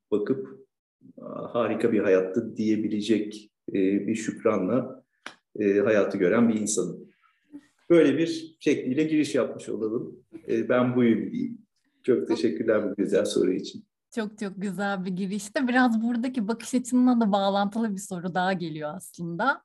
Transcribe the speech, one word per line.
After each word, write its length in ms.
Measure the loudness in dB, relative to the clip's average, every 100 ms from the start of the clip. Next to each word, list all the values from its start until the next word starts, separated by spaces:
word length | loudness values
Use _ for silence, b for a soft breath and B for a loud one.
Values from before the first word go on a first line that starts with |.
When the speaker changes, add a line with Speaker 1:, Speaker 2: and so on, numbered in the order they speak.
| -4
Speaker 1:
bakıp, 560 | -2 0 -4 -4 -14 -20 _ _ _ -20 -18
"Aa, 360 | -14 -12 -6
harika 380 | -2 -2 0 0
bir 80 | 2
hayattı." 560 | 4 4 2 -2 -4 -2
diyebilecek, 960 | 0 0 0 -2 0 0 0 -10 -18 _ -6
e, 380 | 0 2 0 -2
bir 80 |
şükranla, 880 | -4 -4 -2 0 0 0 -2 -2 -12 B B B B _ -2
e, 200 | 2 2
hayatı 400 | 4 2 2 2
gören 300 | 2 4 4
bir 120 | 2
insanım. 480 | -2 -2 -4 -6 -16 B B B B B B _ 4
Böyle 280 | 6 6 4
bir 380 | 0 -4 -10 -4
şekliyle 420 | 0 0 0 0
giriş 320 | 0 2 2
yapmış 340 | 0 -2 -4 -8
olalım. 560 | -6 -4 -4 -8 -14 _ -14 -4
E, 200 | -2 2
ben 280 | 2 2 4
buyum 360 | 4 4 0
diyeyim. 260 | -4 -6 -8 _ _ _ _
Çok 260 | 0 0 2
teşekkürler 600 | 0 0 0 2 2 0
bu 40 |
güzel 300 | -2 0 2
soru 280 | 2 2 2
için. 320 | 0 -6 -12 -18 _ _
Speaker 2:
Çok 240 | -6 -6 -6
çok 140 | -8 -6
güzel 480 | -6 -4 -4 -2
bir 60 | -4
girişte. 580 | -4 -4 -6 -4 -2 2
Biraz 340 | 4 4 4
buradaki 460 | 0 -2 -2 -2 -4
bakış 260 | -4 -2
açınla 460 | -4 0 4 4 4
da 120 | 4
bağlantılı 600 | 2 2 0 0 -2 -4
bir 80 | -4
soru 340 | -8 -8 -4
daha 180 | -2 0
geliyor 380 | -2 -4 -6 -8
aslında. 680 | -10 -14 -10 -8 -2 -2 -2